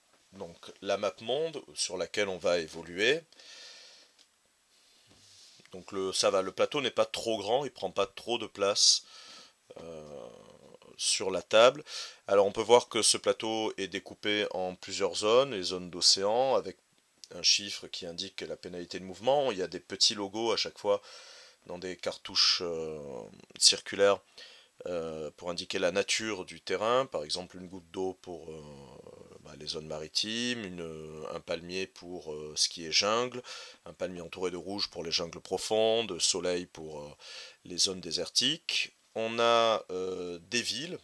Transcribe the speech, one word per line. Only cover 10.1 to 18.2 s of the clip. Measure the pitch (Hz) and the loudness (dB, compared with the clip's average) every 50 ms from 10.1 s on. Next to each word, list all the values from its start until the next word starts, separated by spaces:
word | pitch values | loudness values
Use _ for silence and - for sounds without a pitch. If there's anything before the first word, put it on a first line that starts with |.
| 73 69 58 60 57 - - - - - - 71 - - - - - - | -14 -14 -16 -16 -18 -20 -20 -20 -20 -20 -20 -20 -20 -20 -20 -18 -8 -4
sur | - - - - 107 95 | 0 0 2 2 0 0
la | 95 87 | -2 -2
table. | 85 - - 110 113 127 139 - - - - - - - - - _ - | -2 4 8 10 10 10 8 6 -6 -10 -10 -10 -10 -10 -14 -10 _ 4
Alors | 98 101 98 | 6 6 6
on | 101 | 6
peut | 95 113 | 4 0
voir | 110 101 117 120 - - | 4 8 8 8 8 6
que | - 117 | 0 2
ce | 104 - - | 4 4 4
plateau | 107 - 107 101 - - 110 110 110 110 107 - - | 4 4 0 0 2 0 -2 0 0 0 -2 -2 -4
est | 98 92 | -6 -4
découpé | 85 98 - - 101 - - 107 104 104 104 - | -4 -6 -8 -8 -14 -6 -2 0 2 2 0 0
en | - 92 92 92 90 | -2 -4 -4 -4 -6
plusieurs | - - - 95 92 98 92 85 | -8 -10 -8 -4 0 0 0 0
zones, | 90 104 107 113 123 135 139 | 2 4 6 8 8 6 6
les | 123 98 90 | 2 -4 -4
zones | 87 92 90 90 87 | -2 -4 -4 -6 -6
d'océan, | 82 87 80 - - 98 98 101 110 120 131 135 123 | -4 2 4 4 4 6 4 2 2 2 2 4 2
avec | 117 110 98 90 _ _ _ _ _ _ _ _ _ - - - | 2 0 -2 -10 _ _ _ _ _ _ _ _ _ -20 -16 -8
un | 90 | 0
chiffre | 82 - - - 104 101 - - - 82 | 2 4 4 4 2 -4 -8 -10 -10 -10
qui | - - 92 | -10 -10 -8
indique | 85 85 85 | -8 -8 -8